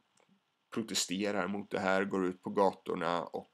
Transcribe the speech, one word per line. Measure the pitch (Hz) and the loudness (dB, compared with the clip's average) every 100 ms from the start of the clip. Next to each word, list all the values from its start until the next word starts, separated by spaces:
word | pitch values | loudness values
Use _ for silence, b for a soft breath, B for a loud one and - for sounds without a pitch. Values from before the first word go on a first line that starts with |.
| _ _ _ _ _ _ _ | _ _ _ _ _ _ _
protesterar | 113 107 98 - 92 104 104 90 | -6 -2 -2 -2 -2 0 0 -2
mot | 101 101 | -4 -4
det | 98 | -2
här, | 95 95 | 2 2
går | 98 98 90 | 2 2 0
ut | 90 | -2
på | 104 | -2
gatorna | 104 98 - - 85 85 87 | 2 4 2 -4 -2 0 -2
och | - - - | -2 -8 -10